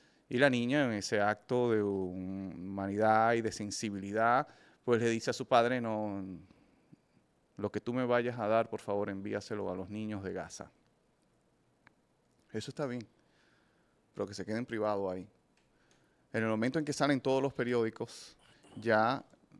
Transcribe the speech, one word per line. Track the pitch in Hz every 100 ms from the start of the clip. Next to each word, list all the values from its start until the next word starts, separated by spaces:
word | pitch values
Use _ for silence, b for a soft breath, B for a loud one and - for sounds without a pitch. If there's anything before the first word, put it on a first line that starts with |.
| b b -
Y | 123
la | 139
niña | 123 120 147 127
en |
ese | 107 - 107
acto | 101 107 - 123 120
de | 110
humanidad | 101 98 92 92 92 95 95 80 92 98 98 101 110 110 113
y | 117
de | 110
sensibilidad, | 107 104 - 110 101 98 107 113 127 147 B B B
pues | - 117
le | 117
dice | 113 -
a |
su | - -
padre, | 123 120 127
"No, | 117 107 104 98 95 85 90 b b b b - _ _ _ _ _ -
lo | 101
que | 104
tú | -
me | 123
vayas | 123 120 120 120
a | 107
dar, | 113 113
por | 107
favor, | - 101 104
envíaselo | 98 101 104 - 107 95
a | 92
los | 92
niños | 107 107 104
de | 95
Gaza". | 92 - - - _ _ _ _ _ _ _ _ _ _ _ _ _ _ _ _ _ _
Eso | 110 139
está | 143 139
bien, | 123 110 _ b b b b b b b b _
pero | - 98
que |
se | 98
quede | 95 107
en | 127
privado | 113 107 101 95
ahí. | 92 101 _ _ _ _ b b b b b b
En | 113
el | 110
momento | 110 123 165
en |
que | 147
salen | - 147 135
todos | 135 135
los | 135
periódicos, | - 120 120 110 - 120 - - - b b - -
ya | 110 107 113 135 - _ _